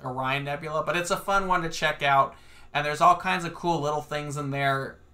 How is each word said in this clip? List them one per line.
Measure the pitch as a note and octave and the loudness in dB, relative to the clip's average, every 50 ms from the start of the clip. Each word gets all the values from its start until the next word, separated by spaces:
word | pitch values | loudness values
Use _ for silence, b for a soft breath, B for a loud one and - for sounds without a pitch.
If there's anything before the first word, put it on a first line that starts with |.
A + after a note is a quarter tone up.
| C3 | -10
Orion | C3 B2+ B2+ C3 C3 C3+ C#3+ C#3+ | -8 -6 -4 -2 -2 -2 -2 -2
Nebula. | C#3+ C#3+ - D#3 D3+ D#3 D#3 C#3+ | -4 -6 -6 -6 -4 -4 -2 -2
But | D3+ D3+ | 0 -2
it's | F3 E3+ E3+ | -2 0 -2
a | G3 | -2
fun | F3+ - G3+ G3 G3 G3 | -2 0 0 0 2 2
one | F#3 F3+ F3 | 2 0 0
to | E3 D#3+ | 0 -2
check | D#3+ - E3 D3+ D3+ - D3 | -2 -2 -2 -2 0 0 2
out, | C#3 C#3 C#3 C3+ - B B B B B B B B - | 4 6 6 4 4 B B B B B B B B -2
and | C#3+ D3 | -2 -2
there's | D3 D3+ C#3+ | -2 2 6
all | E3 F3 E3+ | 6 6 6
kinds | F3 - F#3 F#3 F#3 E3+ | 6 2 -2 -2 -2 -4
of | D#3+ - | -6 -8
cool | - - F3 F3 D3+ | -4 -2 -2 0 0
little | C#3+ D3 D3+ D3 | 0 -2 -2 -4
things | C#3+ - D3+ D3 D3 D3 C#3 | -4 -6 -6 -6 -6 -6 -6
in | D3 C#3+ C#3 | -6 -4 -4
there. | C#3 C#3 C#3 C#3 C3+ C3+ - - - - - - | -2 0 2 2 2 0 -2 -6 -12 -16 -20 -20